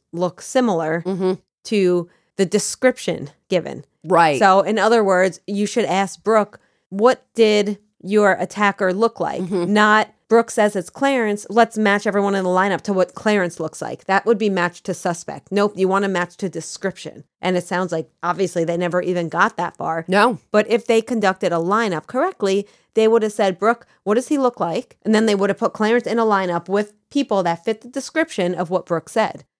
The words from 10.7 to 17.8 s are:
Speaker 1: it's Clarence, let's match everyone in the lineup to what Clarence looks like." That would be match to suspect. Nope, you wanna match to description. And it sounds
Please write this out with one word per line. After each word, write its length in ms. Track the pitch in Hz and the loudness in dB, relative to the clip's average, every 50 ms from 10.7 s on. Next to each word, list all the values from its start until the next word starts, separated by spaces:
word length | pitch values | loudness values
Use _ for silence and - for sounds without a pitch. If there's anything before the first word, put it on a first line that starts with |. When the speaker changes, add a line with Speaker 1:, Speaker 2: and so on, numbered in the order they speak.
| 208 | 2
Speaker 1:
it's 140 | 196 165 - | -2 -8 -8
Clarence, 560 | - - 277 277 269 247 226 208 208 208 - - | -6 -2 -2 0 0 0 0 -2 -2 -4 -6 -2
let's 280 | 202 233 226 226 - | 2 2 2 2 2
match 300 | 220 214 202 202 202 - | -2 0 2 0 0 0
everyone 260 | 214 190 202 196 202 196 | -2 0 0 0 0 0
in 100 | 196 185 | -2 0
the 60 | 180 | 0
lineup 320 | 185 185 190 202 190 - | 0 2 2 0 -2 -4
to 120 | - 208 196 | -4 -2 0
what 200 | 185 180 - - | 0 0 -2 -2
Clarence 460 | - - 220 208 202 180 170 - - | -4 0 0 2 2 0 -2 -4 -8
looks 220 | 160 160 - - - | -10 -8 -8 -10 -10
like." 220 | 113 127 - - | -10 -10 -10 -4
That 200 | - 190 196 - | 0 0 2 2
would 140 | 214 233 185 | 2 0 2
be 100 | 220 202 | 0 0
match 320 | 190 180 175 170 - - - | 0 0 -2 -2 -4 -8 -8
to 100 | - 170 | -8 -8
suspect. 560 | - - 185 170 - - - 147 143 _ - | -4 -4 -6 -6 -6 -8 -14 -14 -14 _ -4
Nope, 220 | 190 202 202 208 208 | -2 0 0 0 0
you 120 | 175 190 | 0 0
wanna 200 | 185 190 196 202 196 | 2 2 0 0 0
match 260 | 185 175 180 175 - | -2 -2 -4 -4 -6
to 120 | - 208 175 | -8 -8 -8
description. 760 | - 165 156 - - - - 190 175 - - 151 - 131 - _ _ - | -8 -8 -12 -12 -14 -8 -8 -8 -8 -8 -16 -16 -16 -18 -20 _ _ -8
And 160 | - 185 185 | -4 -2 -2
it 100 | 180 175 | -2 -2
sounds 240 | - 190 180 | -4 -4 -4